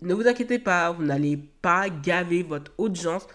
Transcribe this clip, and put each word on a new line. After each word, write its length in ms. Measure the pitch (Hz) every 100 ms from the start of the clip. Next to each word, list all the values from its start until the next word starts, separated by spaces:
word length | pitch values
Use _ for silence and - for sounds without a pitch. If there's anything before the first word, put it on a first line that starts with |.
Ne 140 | 175
vous 120 | 196 233
inquiétez 320 | 247 233 247
pas, 320 | 202 175 170
vous 140 | 170
n'allez 320 | 151 143 147 147
pas 540 | 143 _ 175 180 196
gaver 520 | 156 160 175 175 175
votre 300 | 165 147 147 -
audience. 480 | 220 175 170 185 -